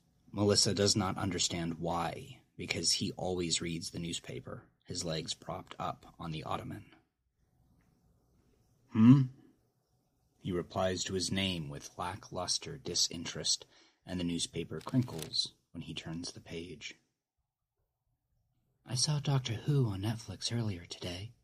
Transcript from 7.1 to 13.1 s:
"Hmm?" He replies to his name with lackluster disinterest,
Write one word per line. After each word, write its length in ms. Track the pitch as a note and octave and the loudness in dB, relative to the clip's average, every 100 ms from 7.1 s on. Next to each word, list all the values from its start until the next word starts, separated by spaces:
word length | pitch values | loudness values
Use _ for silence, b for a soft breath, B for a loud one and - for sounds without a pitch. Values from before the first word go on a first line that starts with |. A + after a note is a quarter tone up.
| _ _ _ _ _ _ _ _ _ _ _ _ _ _ _ _ _ _ | _ _ _ _ _ _ _ _ _ _ _ _ _ _ _ _ _ _
"Hmm?" 320 | A2 A#2 C#3+ B2+ - - _ _ _ _ _ _ _ _ _ | 10 12 12 8 -2 -20 _ _ _ _ _ _ _ _ _
He 120 | - | -4
replies 520 | F2 D#2+ F#2+ F#2+ F#2 | -2 -2 0 0 0
to 100 | - | -2
his 160 | F#2+ F#2 | -2 0
name 380 | F#2+ F#2+ F2 C#2+ | 0 0 0 -4
with 220 | C#2+ - - | -8 -10 -8
lackluster 800 | F2 G#2+ - F2+ F2 - E2 D2+ | -6 -8 -8 -6 -2 -2 -4 -8
disinterest, 880 | F2 E2+ - | -4 0 0